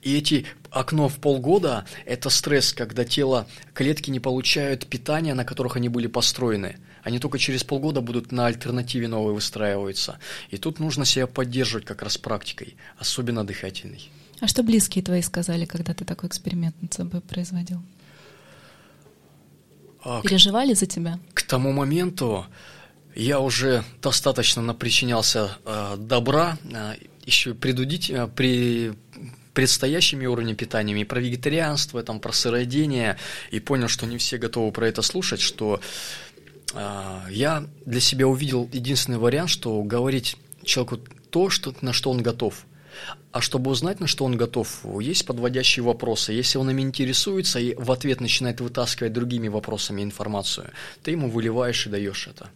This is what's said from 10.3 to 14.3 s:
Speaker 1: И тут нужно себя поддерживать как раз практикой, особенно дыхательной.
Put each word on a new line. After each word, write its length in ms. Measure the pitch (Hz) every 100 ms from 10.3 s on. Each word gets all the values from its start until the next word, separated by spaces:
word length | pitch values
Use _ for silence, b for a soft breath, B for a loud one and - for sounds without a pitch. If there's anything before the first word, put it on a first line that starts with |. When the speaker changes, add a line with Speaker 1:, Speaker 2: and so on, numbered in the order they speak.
| B B
Speaker 1:
И 60 | 101
тут 220 | 165 156
нужно 260 | 160 127
себя 220 | 131 - 123
поддерживать 580 | - 127 123 123 113
как 160 | - 104
раз 140 | 107 -
практикой, 600 | - 107 - - - - B -
особенно 480 | - - 120 117
дыхательной. 640 | 101 98 95 - - - - B B